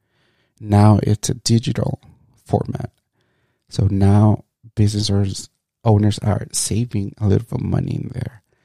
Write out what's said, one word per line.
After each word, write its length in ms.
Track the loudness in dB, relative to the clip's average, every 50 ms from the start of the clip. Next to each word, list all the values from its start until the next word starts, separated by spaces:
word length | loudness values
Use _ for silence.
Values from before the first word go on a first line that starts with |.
| _ _ _ _ _ _ _ _ _ _ _ _
Now 400 | -4 0 4 6 6 6 6 4
it's 260 | 2 0 -2 -2 -2 -6
a 60 | -6
digital 640 | -6 -2 0 0 0 0 -2 -4 -4 -4 -6 -6 -8 _ -20 -20 _ _ _ _ _ _
format. 480 | -2 -2 -2 -2 -4 -8 -10 -10 -12 _ _ _ _ _ _ _ _ _ _ _ _ _ _ _ _
So 200 | -4 -2 0 0
now 540 | 2 2 4 4 4 6 4 4 2 0 -4 _ _ _ _ -16 _
business 340 | 0 0 0 0 -2 -2 -2
owners, 380 | 0 0 -2 -2 -4 -10 -14 -18 _ _ _ _ _ _
owners 380 | 2 2 4 4 4 2 0 0
are 260 | -2 -2 -2 -2 -6 -8
saving 600 | -8 -8 -6 -4 -2 -4 -4 -4 -4 -6 -6 -6 -8 -4
a 80 | 0
little 220 | 2 2 0 0 -4
bit 120 | -8 -6
of 20 |
money 340 | -4 -2 -2 -2 -2 -4 -6
in 140 | -6 -8 -8 -10
there. 280 | -10 -12 -12 -14 -18 _ _ _ _ _